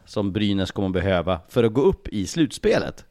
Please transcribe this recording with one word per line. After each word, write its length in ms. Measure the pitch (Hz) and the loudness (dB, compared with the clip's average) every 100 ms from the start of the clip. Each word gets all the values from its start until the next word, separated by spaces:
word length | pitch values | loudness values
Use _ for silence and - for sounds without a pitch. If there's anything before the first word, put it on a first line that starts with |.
| - | -8
som 260 | 107 101 | -4 -2
Brynäs 400 | 98 104 98 92 | 0 0 0 -2
kommer 180 | - 95 | -2 -2
behöva 500 | 90 95 90 85 90 - | 0 2 2 0 -4 -2
för 140 | 127 | 0
att 100 | 113 | 2
gå 80 | 113 | 4
upp 260 | 185 - - | 2 2 -4
i 200 | 104 90 | -6 -4
slutspelet. 760 | 165 147 - 208 226 - - - | 0 -2 0 0 0 -2 -8 -18